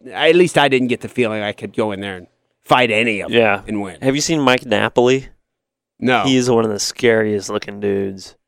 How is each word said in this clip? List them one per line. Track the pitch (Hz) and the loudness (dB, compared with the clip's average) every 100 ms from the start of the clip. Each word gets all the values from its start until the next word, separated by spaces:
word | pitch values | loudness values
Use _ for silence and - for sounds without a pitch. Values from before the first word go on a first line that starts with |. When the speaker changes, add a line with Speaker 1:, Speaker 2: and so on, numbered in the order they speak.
| 127 | -14
Speaker 1:
at | 98 156 170 | 0 4 4
least | 185 160 | 4 4
I | 143 | 4
didn't | 131 123 | 4 2
get | 117 | -4
the | 113 | -4
feeling | - 117 107 | -2 -2 -2
I | 104 | -6
could | 104 104 104 | -8 -8 -4
go | 107 | -4
in | 98 | -4
there | 101 92 | -8 -10
and | 90 _ _ _ | -16 _ _ _
fight | - 131 123 | 2 2 4
any | 107 120 104 | 2 0 -4
of | 80 | 0
'em | 117 | 2
Speaker 2:
Yeah. | 110 101 104 | 2 0 -4
Speaker 1:
and | 107 | -6
win. | 98 82 | -8 -4
Speaker 2:
Have | 131 139 | -2 -2
you | |
seen | 147 160 | -2 0
Mike | 135 127 - | 2 0 0
Napoli? | 104 110 - 123 131 131 _ _ _ _ _ _ _ | 0 0 2 2 2 -2 _ _ _ _ _ _ _
Speaker 1:
No. | 120 123 | -2 0
Speaker 2:
He's | 135 131 123 | 2 2 2
one | 117 113 | 0 0
of | |
the | 101 | -4
scariest | - - 120 113 107 104 95 | -8 -2 2 2 0 -4 -6
looking | 104 - 101 | -8 -8 -8
dudes. | 101 98 98 95 - _ | -4 -4 -4 -10 -18 _